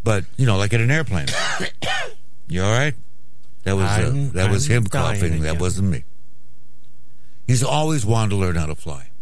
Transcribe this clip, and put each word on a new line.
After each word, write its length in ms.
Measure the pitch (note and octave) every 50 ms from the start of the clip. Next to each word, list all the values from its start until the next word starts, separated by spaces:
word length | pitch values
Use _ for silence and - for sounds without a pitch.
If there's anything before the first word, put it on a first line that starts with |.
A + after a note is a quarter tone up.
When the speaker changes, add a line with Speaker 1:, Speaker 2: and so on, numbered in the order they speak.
| -
Speaker 1:
but, 200 | A#2 G#2+ G2 E2+ - -
you 80 | - C3+
know, 140 | A#2+ G2+ F#2+
like 140 | G2+ G2+ A#2
in 60 | A#2
an 80 | A2+ B2
airplane. 380 | C#3+ D#3+ D3+ - G2 E2+ C#2 C#2 - - - - - -
<coughs> 880 | F#3 - - - - - - - - - - - - - - - - -
You 140 | - F2+ F#2+
all 60 | G2+
right? 220 | A2 B2 C#3+ D3+ - - - - - - - - - - - - - -
That 140 | - F#2+ G2
was, 80 | G2 F#2+
uh, 240 | F#2+ G#2 G#2+ A2+ A#2
Speaker 2:
I'm, 220 | C3 C#3+ C#3+ C3+
Speaker 1:
that 180 | - F2+ F#2+ F#2+
was 180 | G2 A#2 - -
Speaker 2:
I'm 100 | A#2 A#2+
Speaker 1:
him 60 | G#2+
Speaker 2:
dying 360 | F#2+ - C#3 - D#2+ - G2+
Speaker 1:
coughing. 220 | F#2 E2 D#2+ D#2
That 80 | D#2 D#2
Speaker 2:
again. 100 | D#2+ E2
Speaker 1:
wasn't 280 | F2+ F#2 - F#2+ G2 F#2+
me. 120 | D#2+ B1 - - - - - - - - - - - - - - - - - - - - - - - - - - - - -
He's 160 | - B2+ A#2
always 420 | C3+ B2 C3+ D3+ D#3 D#3 D#3+ C#3 G2+
wanted 260 | G2+ A#2 A2+ A2 G2+
to 60 | G2+
learn 200 | G2 F#2+ F2+ E2
how 100 | E2+ D#2+
to 80 | D2+ D2+
fly. 360 | - - D#2+ D2 C#2+ - - - -